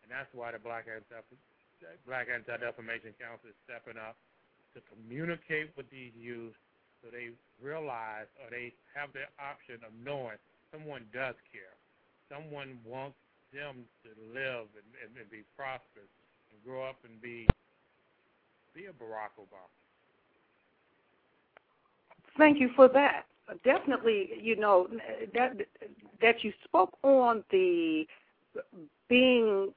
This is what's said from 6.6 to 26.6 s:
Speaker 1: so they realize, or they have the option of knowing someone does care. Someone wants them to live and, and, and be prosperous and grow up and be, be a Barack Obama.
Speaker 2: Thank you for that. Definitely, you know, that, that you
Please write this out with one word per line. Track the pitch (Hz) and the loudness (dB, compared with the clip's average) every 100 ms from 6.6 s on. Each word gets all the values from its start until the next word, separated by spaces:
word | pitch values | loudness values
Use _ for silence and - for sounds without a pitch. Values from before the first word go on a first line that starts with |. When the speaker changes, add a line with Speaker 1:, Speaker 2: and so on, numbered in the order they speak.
| _ _ _ _ | _ _ _ _
Speaker 1:
so | 117 | -20
they | 120 120 117 _ _ | -16 -16 -18 _ _
realize, | 131 160 151 120 110 107 107 _ | -12 -10 -8 -10 -10 -12 -16 _
or | 120 | -16
they | 120 120 _ _ | -14 -14 _ _
have | 143 143 135 | -14 -12 -12
the | 139 - | -16 -14
option | 139 143 - 117 113 | -16 -16 -20 -20 -20
of | 113 | -18
knowing | 123 143 123 107 _ _ _ | -10 -8 -10 -14 _ _ _
someone | 156 151 139 110 | -18 -16 -16 -14
does | 120 131 113 _ | -8 -8 -10 _
care. | 110 95 98 _ _ _ _ _ | -20 -20 _ _ _ _ _ _
Someone | 143 156 147 135 127 | -18 -14 -14 -14 -16
wants | 113 131 135 131 _ _ _ | -16 -14 -14 -16 _ _ _
them | 139 147 127 117 _ | -14 -14 -14 -20 _
to | 117 107 110 | -20 -20 -16
live | 123 135 123 107 104 | -8 -8 -8 -14 -20
and, | 104 127 | _ -20
and, | 110 123 | -20 -20
and | 104 | -20
be | 107 104 - | -20 -20 -14
prosperous | 135 127 _ - 101 _ _ _ _ | -12 -12 _ -20 -20 _ _ _ _
and | 107 113 | _ -16
grow | 131 | -10
up | 131 135 117 | -10 -12 -20
and | 113 | -18
be, | 120 120 113 - _ _ _ _ _ _ _ _ _ _ _ 156 | -16 -16 -8 -8 _ _ _ _ _ _ _ _ _ _ _ -20
be | 196 | -20
a | |
Barack | 151 113 110 107 - | -18 -12 -12 -12 -16
Obama. | 95 98 90 _ _ _ _ _ _ _ _ _ _ _ _ _ _ _ _ _ _ - _ _ _ _ _ - - - | -20 -20 -20 _ _ _ _ _ _ _ _ _ _ _ _ _ _ _ _ _ _ -20 _ _ _ _ _ -20 -18 6
Speaker 2:
Thank | 302 294 | 6 8
you | 247 247 | 2 10
for | 262 | 10
that. | 269 285 - - _ - 175 | 10 4 0 -8 _ -18 -2
Definitely, | 247 277 - 247 226 214 196 220 | 2 2 0 0 2 0 -2 -6
you | 214 208 | -4 0
know, | 208 190 180 226 - - 220 | 6 6 4 -6 -10 -10 -6
that, | 233 254 220 - _ - - - - | 0 0 -2 -10 _ -20 -20 -20 2
that | 226 226 | 2 2
you | 214 - | -2 -8